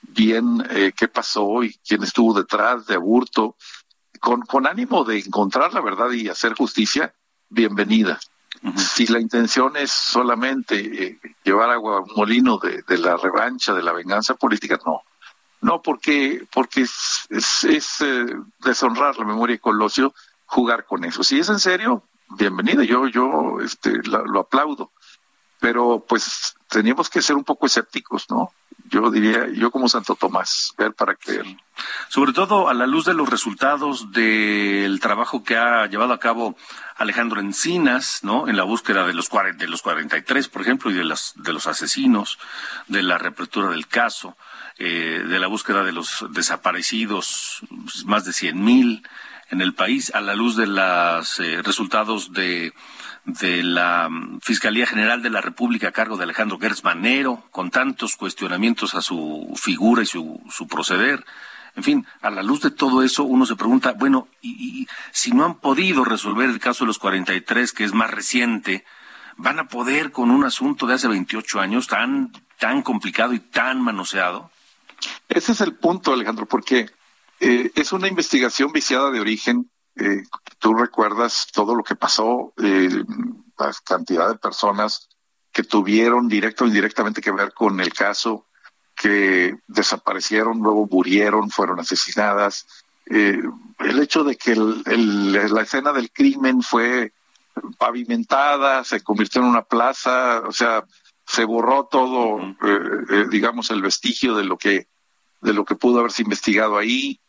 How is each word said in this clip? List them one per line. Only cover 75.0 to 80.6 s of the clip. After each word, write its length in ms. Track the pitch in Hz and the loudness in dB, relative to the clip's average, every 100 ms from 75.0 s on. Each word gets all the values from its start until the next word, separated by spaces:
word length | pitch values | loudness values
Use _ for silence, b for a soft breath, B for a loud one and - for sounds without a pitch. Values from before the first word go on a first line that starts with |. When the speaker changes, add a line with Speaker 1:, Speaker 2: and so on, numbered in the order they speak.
| B B _ | B B _
Speaker 1:
Ese 240 | 175 - | -2 0
es 80 | 226 | 0
el 140 | 190 | 0
punto, 380 | - 165 185 - | 0 0 0 0
Alejandro, 340 | 131 107 113 107 | 0 0 -6 -2
porque, 440 | 123 - 127 110 _ _ _ _ _ | -4 2 0 0 _ _ _ _ _
eh, 320 | - 120 - | 2 4 2
es 180 | - 147 | -2 -2
una 140 | 190 190 | -2 -2
investigación 640 | 185 156 139 123 - 139 | 0 0 2 0 0 0
viciada 400 | 156 - 131 139 | 0 0 0 0
de 100 | 123 | 0
origen. 500 | 104 107 - 123 123 _ _ - | -2 -2 0 0 -2 _ _ -4
Eh, 260 | 196 - - - - | -2 -2 -4 -18 -18
tú 160 | _ | _